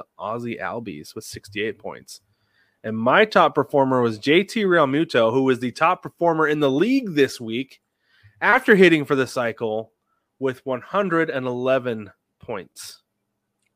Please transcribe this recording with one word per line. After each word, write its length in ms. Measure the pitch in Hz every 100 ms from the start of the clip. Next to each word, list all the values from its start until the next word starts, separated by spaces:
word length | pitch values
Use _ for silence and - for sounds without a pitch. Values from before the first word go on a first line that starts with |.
| - -
Ozzie 400 | 98 120 120 -
Albies 540 | 92 110 110 73 -
with 120 | - -
sixty-eight 520 | - - 101 110 -
points. 440 | 95 64 - - _ _ _ _ _ _
And 140 | 110 110
my 280 | 120 170 220
top 280 | 196 156
performer 480 | 147 131 143 135 127
was 160 | 117 107
J 260 | 139 165
T 200 | 196 233
Realmuto, 680 | 196 170 135 139 165 127 113
who 120 | 131
was 160 | 131 120
the 120 | 123
top 300 | - 160 180
performer 460 | 147 - 170 160 151
in 140 | 151
the 100 | 143
league 420 | 135 220 269 220
this 260 | 147 131 -
week 420 | 113 117 135 _ _ _ _ _ _ -
after 340 | 180 254 - 196
hitting 300 | 180 160 139
for 100 | 135
the 120 | 123
cycle 640 | 131 117 107 110 107 110 _ _ _ _ -
with 260 | 131 123 135
one 160 | 123
hundred 480 | - 196 196 165 160
and 160 | 139 127
eleven 640 | 123 127 131 123 110 101 _ _ _
points. 600 | - 104 - - - - _ _ _ _ _ _ _